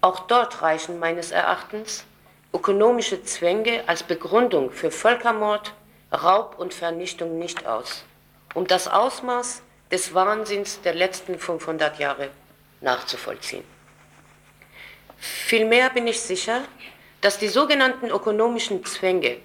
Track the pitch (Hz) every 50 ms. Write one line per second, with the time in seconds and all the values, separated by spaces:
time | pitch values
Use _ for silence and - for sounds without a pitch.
0 | - 185 185 - - - 240 247 240 233 - - 156 160 156 160 - - 175 175
1 | 170 165 170 175 170 - 170 175 - - 180 175 - - - 214 220 - - -
2 | - - _ _ _ _ _ _ _ _ - 175 - - 196 196 202 233 247 240
3 | 220 - 202 185 - - - - 170 170 185 214 220 233 233 - - - 170 165
4 | - - 170 165 - 165 185 226 247 240 190 160 139 127 - - - 160 - -
5 | - 214 240 240 240 233 226 214 214 208 208 208 - - - - _ _ _ _
6 | _ _ - - - 170 190 208 226 - - - 180 185 - - 170 170 165 165
7 | 180 185 - - 170 165 165 165 170 170 170 - - - 113 113 127 - - -
8 | - - _ _ _ _ _ _ _ _ - - 185 180 185 185 185 - - 196
9 | 220 262 - - - 254 247 240 247 247 - - - _ _ _ _ _ - 180
10 | 180 - 156 180 185 202 214 214 214 208 208 202 202 196 - - - 175 165 170
11 | 180 190 185 - - - 185 165 - - 175 160 - - 160 160 156 147 151 -
12 | 147 143 139 135 139 139 139 - _ _ _ _ _ _ _ _ - 131 127 -
13 | - - - - - 113 - - - - - - - - - _ _ _ _ _
14 | - _ _ _ - _ - _ _ _ _ _ - _ _ - - - - -
15 | _ _ - - - - - - - - - 226 220 220 233 240 254 254 254 247
16 | 240 233 226 - - - 185 185 - 220 226 247 277 - - - - - - -
17 | - - _ _ - 202 196 - 214 208 180 247 294 294 302 277 262 262 254 -
18 | - 233 - 202 - 220 208 214 220 240 240 233 - - 208 185 185 - - -
19 | - 185 185 180 156 123 123 120 -